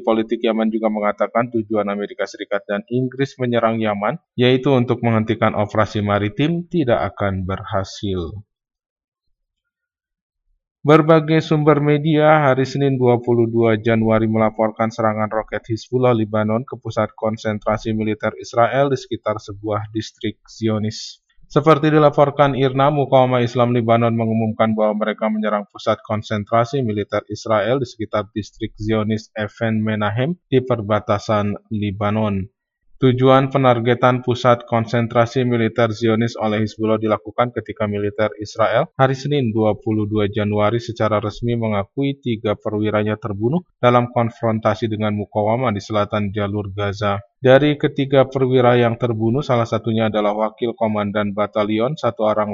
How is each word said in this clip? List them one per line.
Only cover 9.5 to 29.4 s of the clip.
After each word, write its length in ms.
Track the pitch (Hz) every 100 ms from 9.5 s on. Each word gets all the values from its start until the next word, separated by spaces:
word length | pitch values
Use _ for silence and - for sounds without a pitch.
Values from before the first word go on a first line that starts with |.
| _ _ _ _ _ _ _ _ _ _ _ _ _ 143
Berbagai 560 | 156 156 160 151 160
sumber 400 | 156 156 151 143
media 640 | 147 147 156 151 151 156 143
hari 160 | 131
Senin, 320 | 131 139 139 131
dua 240 | 123 120
puluh 240 | 120 117
dua 320 | 117 113 113 110
Januari, 480 | 113 113 110 110
melaporkan 640 | 110 110 110 110 110 110 113
serangan 400 | - 110 107 107
roket 400 | 110 107 107 -
Hizbullah 480 | 110 - 127 127 117
Lebanon 480 | 107 107 107 110
ke 160 | 135 113
pusat 320 | 113 110 107
konsentrasi 800 | - 110 110 110 107 - 107 117
militer 400 | 110 107 104 110 -
Israel 480 | - 117 117 127 143
di 80 | 127
sekitar 400 | - 113 - 107
sebuah 560 | - 101 107 104 107
distrik 480 | 110 - _ 107 - _
Zionis. 720 | - 110 107 107 107 - - _ _ -
Seperti 400 | 151 147 156 151
dilaporkan 640 | 151 151 147 143 - 143 127
irna, 320 | 135 131 139
Mukawamah 560 | 147 131 135 127 127
Islam 320 | 117 127 120 120
Lebanon 400 | 113 117 117 113
mengumumkan 640 | 113 113 110 110 110 107
bahwa 240 | 107 104
mereka 240 | 107 104 110
menyerang 400 | 110 107 104 101
pusat 320 | - - 107 -
konsentrasi 720 | 107 - 110 101 117 120 143
militer 400 | 117 104 101 104 -
Israel 560 | 104 110 107 101 135
di 40 | -
sekitar 440 | - 104 107 104
distrik 400 | 110 101 - 110 -
Zionis 480 | 107 110 104 107 -
Even 480 | -